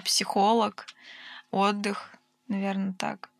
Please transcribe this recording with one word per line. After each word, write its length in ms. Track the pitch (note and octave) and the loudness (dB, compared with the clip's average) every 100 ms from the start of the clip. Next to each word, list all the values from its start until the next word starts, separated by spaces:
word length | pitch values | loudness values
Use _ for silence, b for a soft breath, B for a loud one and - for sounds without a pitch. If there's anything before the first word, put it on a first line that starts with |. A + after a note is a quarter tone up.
| - | 0
психолог, 800 | - G3 G#3 G3+ A#3 G#3+ - - B B B B B B | 0 2 4 4 4 2 -2 -16 B B B B B B
отдых, 600 | F#3+ G3 G#3 G3+ G3+ - - _ _ - | 2 2 2 -2 -4 -8 -20 _ _ -4
наверно, 460 | G3 G3 G3 G3 | -2 0 0 -2
так. 360 | F#3 - G#3+ - | -2 -4 -4 -12